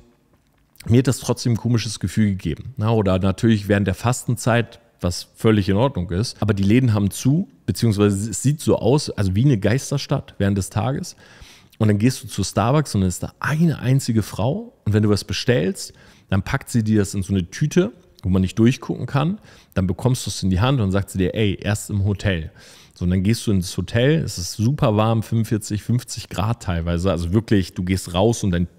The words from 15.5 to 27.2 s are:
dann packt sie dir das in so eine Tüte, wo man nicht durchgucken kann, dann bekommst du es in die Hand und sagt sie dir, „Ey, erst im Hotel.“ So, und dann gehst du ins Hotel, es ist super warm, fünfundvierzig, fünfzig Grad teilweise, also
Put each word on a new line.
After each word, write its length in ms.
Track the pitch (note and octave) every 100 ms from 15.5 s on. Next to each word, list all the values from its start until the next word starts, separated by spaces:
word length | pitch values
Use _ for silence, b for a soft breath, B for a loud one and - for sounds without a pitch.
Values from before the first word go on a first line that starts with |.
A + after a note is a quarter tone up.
| B2 F#3 G3 - b b b b
dann 140 | F#2+
packt 300 | - C3 -
sie 120 | A#2+
dir 180 | G#2+ G#2+
das 120 | F#2+
in 80 | G2+
so 120 | F#2
eine 180 | G2 E2+
Tüte, 400 | - D3+ - G3 - _ _
wo 60 | F#2+
man 120 | F#2+
nicht 160 | F#2 -
durchgucken 480 | A2+ C3+ - - A#2+
kann, 320 | C#3 D#3 G#3 B B B -
dann 100 | F#2
bekommst 400 | - A#2 B2+ -
du 60 |
es 100 | -
in 80 | F#2+
die 100 | F#2
Hand 220 | B2 C#3
und 100 | G2
sagt 200 | G2 F#2+
sie 80 | F#2+
dir, 160 | - -
„Ey, 200 | G#2+ F2+
erst 300 | G2 G2+ -
im 120 | G#2
Hotel.“ 480 | G2+ G2 G#2+ F2 D#2 B B B B -
So, 100 | F2+
und 60 |
dann 100 | F#2
gehst 240 | F#2+ A#2 -
du 60 |
ins 260 | G2 F2+ -
Hotel, 460 | F2 A#2 C3 D#3+
es 160 | A#2 -
ist 140 | F2
super 440 | - G#2+ D3 B2+ G#2
warm, 240 | A2 A2+
fünfundvierzig, 640 | - A2+ A2 G#2+ - G#2
fünfzig 460 | - A#2+ - - -
Grad 340 | - G#2 A#2
teilweise, 480 | - E2+ E2+ E2+ F#2
also 200 | E2+